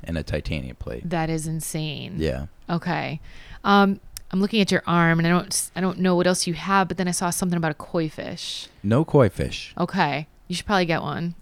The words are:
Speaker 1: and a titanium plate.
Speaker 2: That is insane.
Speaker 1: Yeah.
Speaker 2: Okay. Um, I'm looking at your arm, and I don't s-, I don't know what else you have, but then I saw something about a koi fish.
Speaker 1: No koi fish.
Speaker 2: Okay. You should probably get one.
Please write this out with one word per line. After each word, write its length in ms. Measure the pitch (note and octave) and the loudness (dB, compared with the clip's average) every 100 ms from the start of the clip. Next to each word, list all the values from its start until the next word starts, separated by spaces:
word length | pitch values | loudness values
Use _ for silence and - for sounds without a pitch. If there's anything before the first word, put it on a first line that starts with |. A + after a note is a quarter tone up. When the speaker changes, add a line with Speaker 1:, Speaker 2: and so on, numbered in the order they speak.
Speaker 1:
and 140 | - E2 | -6 -6
a 40 | |
titanium 540 | D2 D#2 - D#2 C2 A#1 | -4 -4 -4 -6 -6 -10
plate. 320 | - A#1+ E3+ | -10 -8 -6
Speaker 2:
That 220 | E3 D#3+ | -4 -2
is 160 | D#3+ D#3 | -4 -4
insane. 680 | D#3+ - D#3 D#3 C3 B2 F2 | -6 -6 -6 -6 -8 -8 -4
Speaker 1:
Yeah. 280 | D#2 B1+ D2+ - - | -2 -2 -8 -12 -4
Speaker 2:
Okay. 520 | E3+ F3+ D#3 C3+ D3+ - - - - | -4 -2 -4 -4 -8 -10 -18 -18 -6
Um, 360 | - G3+ G3 G3 - - - | 4 6 6 2 -8 -18 -6
I'm 100 | F#3 | -2
looking 200 | G3+ A3+ | 0 2
at 100 | F#3+ | 4
your 120 | F#3 - | 2 2
arm, 320 | E3+ E3 E3 | 4 4 4
and 80 | E3 | 4
I 40 | |
don't 160 | F3 - | 2 2
s-, 240 | - - | -4 -4
I 60 | - | -2
don't 180 | F#3 F3 | -2 0
know 140 | F#3 | 2
what 120 | F3 F3+ | 4 4
else 200 | F3+ - | 2 0
you 80 | |
have, 340 | E3 E3+ G3 F#3 | -4 0 2 2
but 80 | F3+ | 0
then 100 | F3+ | -2
I 40 | |
saw 180 | E3+ F3+ | 0 -2
something 260 | E3+ F#3 F3 | 0 0 0
about 140 | E3 | 0
a 40 | |
koi 340 | D3+ - F3+ D#3+ | -2 -4 -2 -2
fish. 560 | - - E3+ - - - - | -4 -10 -8 -10 -10 -12 -6
Speaker 1:
No 220 | G2+ A#2 | 2 2
koi 260 | D#3+ D3 A2+ | 6 6 6
fish. 420 | - B1+ - - - | 4 -4 -4 -12 -4
Speaker 2:
Okay. 480 | F3 G3 D#3 C#3 D#3 - - | -2 2 0 0 -6 -16 -10
You 60 | |
should 120 | F3 - | -8 0
probably 180 | G3+ F3 | 2 2
get 160 | E3 | 0
one. 320 | - D3 E3+ E3+ | -2 -4 -6 -8